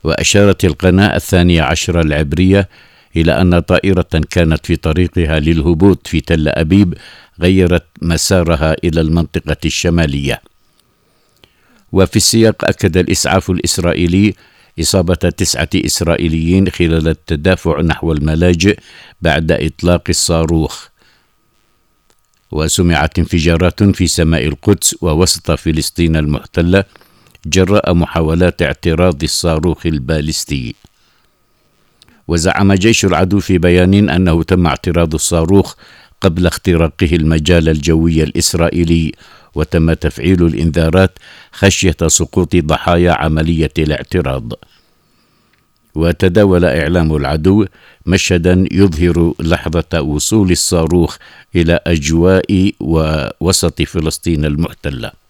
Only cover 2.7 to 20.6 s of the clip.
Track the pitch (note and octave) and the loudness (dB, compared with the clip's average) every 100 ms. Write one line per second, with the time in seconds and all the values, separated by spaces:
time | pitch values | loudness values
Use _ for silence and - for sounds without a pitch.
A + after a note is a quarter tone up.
2.7 | - _ _ _ E2 D#2+ D#2 F#2 E2+ - | -8 _ _ _ -2 0 2 2 2 2
3.7 | F#2 G2 F2+ E2+ D#2+ D2+ - E2 D#2 - | 0 2 0 0 -2 -2 0 0 0 -2
4.7 | E2+ E2 D#2 F2 - D#2+ D#2 D2+ E2 D#2 | -4 -2 0 0 -2 -2 0 0 0 0
5.7 | E2 G2 F2 - E2+ - E2 D2 - D#2 | 2 2 2 -2 -6 -2 -2 0 -2 2
6.7 | G2 G2 - - - _ - F2 F#2+ F2 | 2 2 -2 -16 -20 _ -4 0 2 2
7.7 | E2+ _ - E2 E2 - F#2+ E2+ D#2 D#2 | 0 _ -8 -4 -2 0 0 0 0 0
8.7 | D#2+ F2 D#2+ D#2+ E2 D#2+ - - D2+ D#2+ | -2 -2 0 0 0 -2 -6 -6 -6 -4
9.7 | - F2 E2+ D#2 C#2 C#2 A#1+ _ _ _ | -4 -2 0 0 -2 -6 -8 _ _ _
10.7 | _ _ _ _ _ _ _ _ _ _ | _ _ _ _ _ _ _ _ _ _
11.7 | _ _ F#2 F2+ G#2+ - A2+ A2 - - | _ _ 0 2 2 2 4 2 2 -4
12.7 | - F#2+ F2+ F2+ F#2 - F#2+ - F2+ - | -2 0 0 0 -2 0 -2 -2 -4 -2
13.7 | - E2+ - F2 F2+ G#2 - _ _ _ | -2 -2 0 0 2 2 0 _ _ _
14.7 | - E2 G2 F2 F2 F2+ - F2+ - - | -6 -2 0 0 0 -2 -2 -4 -4 -2
15.7 | F#2 - - E2 E2 D#2+ D#2+ D#2+ F#2+ G2 | -2 -2 -4 -2 0 0 -2 2 2 2
16.7 | - E2 E2 D#2+ D#2 - D#2 E2 F2+ E2+ | 0 0 0 0 -4 -4 -4 -2 -2 -2
17.7 | D2 E2 D2+ D#2+ D2+ D2+ D#2 F2+ F2 F#2+ | -2 -2 -2 -2 -2 -2 0 2 2 0
18.7 | - - - - _ E2 D2+ D#2+ E2+ D#2 | 0 -6 -20 -20 _ -2 0 0 -2 -2
19.7 | - F2 F2 - F2 - E2 E2 E2 | -2 0 0 0 -4 -2 -2 0 0